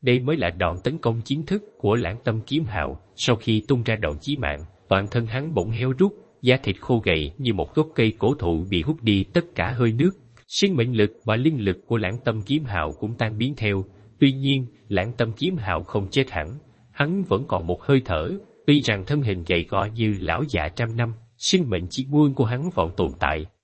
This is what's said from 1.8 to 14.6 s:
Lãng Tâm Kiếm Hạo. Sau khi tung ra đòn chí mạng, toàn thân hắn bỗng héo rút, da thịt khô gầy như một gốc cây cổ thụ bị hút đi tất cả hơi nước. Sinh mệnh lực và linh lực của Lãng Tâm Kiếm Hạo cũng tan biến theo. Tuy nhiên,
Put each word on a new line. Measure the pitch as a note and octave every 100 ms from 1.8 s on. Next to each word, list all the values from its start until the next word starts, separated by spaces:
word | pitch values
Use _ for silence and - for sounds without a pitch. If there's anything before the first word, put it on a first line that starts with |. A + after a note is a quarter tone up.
| G#2
Lãng | A2+ F2+ A2
Tâm | - A2 G#2+
Kiếm | C#3+
Hạo. | D#3 G2 C#2+ C2+ _ -
Sau | - A2+
khi | - A2 -
tung | C3
ra | A#2 A2
đòn | F2 D2
chí | - C#3+
mạng, | D2 D2 D#2+ _ _
toàn | F#2+ G2+
thân | A#2+ A#2
hắn | B2 D3+
bỗng | D3 F2+
héo | A2+ B2+ C3
rút, | G3 - - _
da | B2 B2+
thịt | - -
khô | - B2
gầy | G#2 D#2+ D2 -
như | C3
một | G#2 D2+
gốc | - D#3
cây | - A2+ G#2+
cổ | A2
thụ | C#3+ F2 E2 F#2
bị | F2+
hút | E2+ D3+
đi | A2 G2+
tất | F#2+ F3 E3+
cả | - F2+ A#2+
hơi | A#2
nước. | A2+ E3 F#3+ - - _
Sinh | - G3 F3
mệnh | A#2
lực | A#2 G#2 -
và | A2+ A2
linh | C#3 D3+
lực | G2+ F2+ _
của | A#2
Lãng | G2 A#2
Tâm | - A2+
Kiếm | G2+ C#3+
Hạo | C#3 F#2+ D#2
cũng | D2 G#2+
tan | A#2 A2+ G#2
biến | A#2+ C#3+
theo. | A2 G2 F#2+ - - _
Tuy | C#3
nhiên, | C3+ C#3 C#3